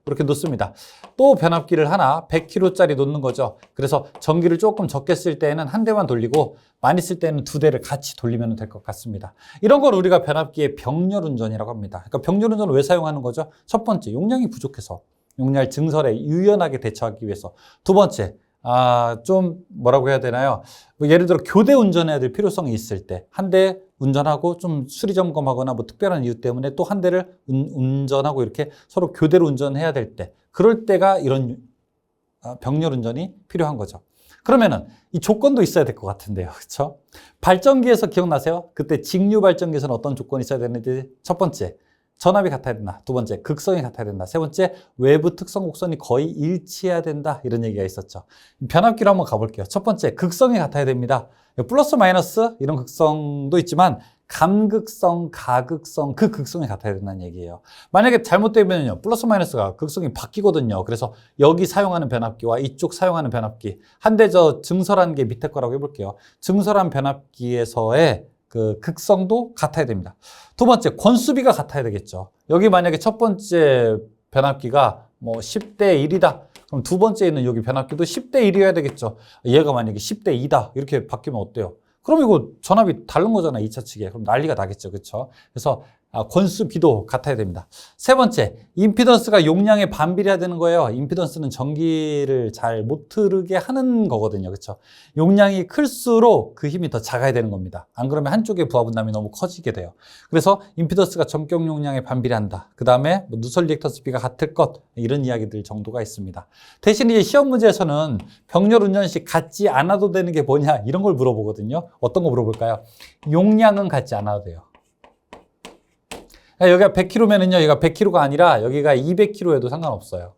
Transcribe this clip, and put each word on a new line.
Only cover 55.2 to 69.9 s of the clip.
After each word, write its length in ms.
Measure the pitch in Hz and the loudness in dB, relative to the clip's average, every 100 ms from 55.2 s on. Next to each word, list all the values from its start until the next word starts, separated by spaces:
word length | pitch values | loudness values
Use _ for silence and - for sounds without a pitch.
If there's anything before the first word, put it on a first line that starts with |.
| 165 | -6
가극성, 840 | - - 127 131 165 - - 143 - | -10 -2 -2 -2 -10 -8 -6 -6 0
그 140 | 214 | -2
극성이 380 | 220 135 175 120 | -2 -10 -8 -6
같아야 260 | 98 107 | -6 -6
된다는 280 | 95 101 95 | -6 -8 -10
얘기예요. 400 | 90 90 85 85 _ - - | -14 -14 -16 -16 _ -20 -2
만약에 300 | 185 247 233 | 2 4 2
잘못되면요, 800 | - 180 214 220 190 175 127 92 | 2 2 4 4 4 2 -2 -4
플러스 240 | 208 233 233 | -4 -2 0
마이너스가 500 | 202 170 120 98 - | 0 0 -2 -4 -4
극성이 380 | 151 190 147 | -8 -6 -8
바뀌거든요. 720 | - - 208 196 160 117 95 95 | -8 -10 0 0 2 -2 -4 -4
그래서 280 | 117 117 - _ - | -6 -6 -10 _ 4
여기 260 | 143 175 185 | 4 4 0
사용하는 440 | 202 196 175 135 | 0 0 -2 -4
변압기와 500 | 120 113 113 117 120 | -4 -6 -6 -4 -2
이쪽 340 | 135 - 170 | -4 -6 -6
사용하는 360 | - 185 170 131 | -2 -2 0 -4
변압기, 500 | 117 110 - 104 - _ _ | -4 -6 -10 -12 -12 _ _
한 180 | 220 220 | 0 4
대 120 | 208 | 6
저 320 | 180 156 - | 8 6 4
증설한 540 | - 185 180 190 170 139 | -4 -2 2 2 2 0
게 80 | |
밑에 240 | 117 110 151 | -4 -4 -8
거라고 260 | 139 120 139 | -6 -6 -6
해볼게요. 400 | 143 - 98 - _ _ | -8 -10 -12 -12 _ _
증설한 480 | - 202 202 202 175 | -2 0 2 2 0
변압기에서의 1400 | 139 139 139 _ - 123 123 117 120 113 139 160 92 - _ _ | -2 -4 -6 _ -10 -4 -2 -2 -2 0 2 2 0 -8 _ _
그 300 | 117 110 104 | -4 -2 -4
극성도 760 | - 170 - 190 185 233 233 - | -8 -8 0 2 2 -2 -2 -4
같아야 300 | 156 165 | -4 -2
됩니다. 300 | 123 | -4